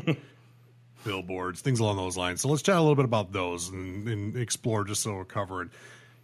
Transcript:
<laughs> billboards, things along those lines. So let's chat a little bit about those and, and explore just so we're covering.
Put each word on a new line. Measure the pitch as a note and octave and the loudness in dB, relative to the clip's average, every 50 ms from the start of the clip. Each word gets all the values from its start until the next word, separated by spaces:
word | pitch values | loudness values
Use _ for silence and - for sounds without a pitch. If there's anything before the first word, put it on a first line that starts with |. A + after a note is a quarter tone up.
| - E3 C#3+ - - - - - - - | 2 0 -2 -2 -4 -16 -20 -20 -20 -20
<laughs> | _ _ - - - _ _ _ - - - | _ _ -20 -20 -20 _ _ _ -20 -12 -8
billboards, | A2 G2 F#2+ F2+ F2+ F#2 F#2 F2+ F#2 F2+ - | -6 -6 -4 -4 -4 -4 -4 -4 -4 -4 -2
things | - C#3 B2+ A2+ | 0 0 2 4
along | A2+ G#2+ G2+ | 4 2 2
those | G2 F#2 F#2 F2 | 2 0 -2 -2
lines. | F2+ F2+ F2+ F2+ F2 | -2 -2 -2 -2 0
So | - C3 | 0 0
let's | D#3 C#3+ - | 0 2 4
chat | G3+ G3 | 4 6
a | E3+ | 6
little | D#3+ D3+ D3 | 8 6 6
bit | C3+ C3+ | 6 4
about | A2+ A#2 A2 G2+ F2+ | 4 4 2 0 0
those | G2+ G2 F2+ F2 F2 F2 E2+ F#2 | -2 -2 -2 -2 -2 -4 -6 -6
and, | F#2+ F#2+ F#2 F#2 F2+ G2+ G2+ A#2 | -8 -8 -8 -8 -8 -6 -6 -4
and | A2 G#2 G2+ G#2+ A2+ | -4 -4 -4 -4 -4
explore | B2 A#2+ - - - - A#2+ A2 G#2+ G2+ | -4 -4 -4 -4 -2 0 0 0 0 0
just | G2+ G#2+ - - | 0 -2 -2 -2
so | A2+ G2+ | -2 -4
we're | F#2+ F2+ | -6 -8
covering. | - - A2 G2 F2+ F#2 F#2 F2 E2 - - - - - - - - - - | -6 -6 -6 -4 -4 -4 -6 -6 -8 -10 -18 -20 -20 -20 -20 -20 -20 -20 -20